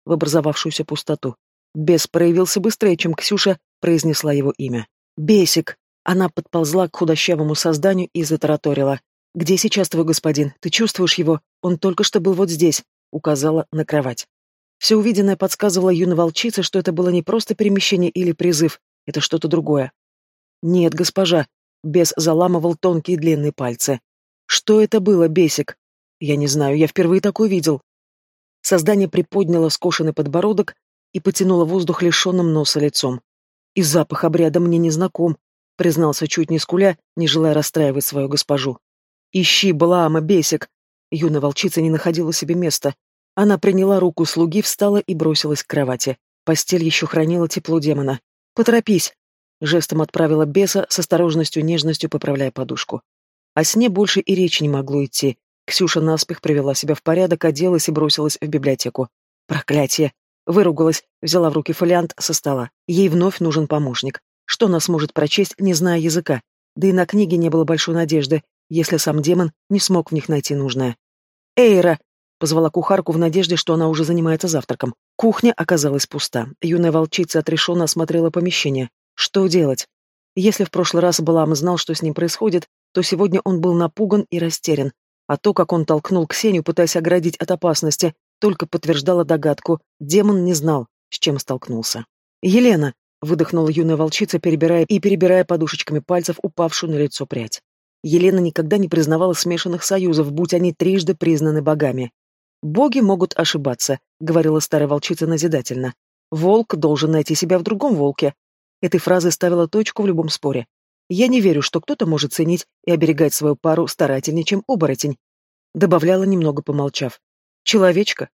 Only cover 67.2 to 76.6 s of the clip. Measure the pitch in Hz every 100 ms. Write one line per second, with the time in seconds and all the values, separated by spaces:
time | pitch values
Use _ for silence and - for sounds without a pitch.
67.2 | 185 170 165 165 160 160 - 165 165 156
68.2 | 139 156 - _ - 165 156 160 - 151
69.2 | 147 175 165 - - 202 - 180 160 156
70.2 | - 151 - 143 135 127 127 117 _ _
71.2 | _ _ _ - 240 190 175 151 _ _
72.2 | _ - 156 160 160 175 160 196 170 160
73.2 | 170 170 170 175 - 165 160 160 156 170
74.2 | 165 160 185 156 - 120 - - _ -
75.2 | 226 214 240 - 165 175 143 139 - 110
76.2 | - 127 117 -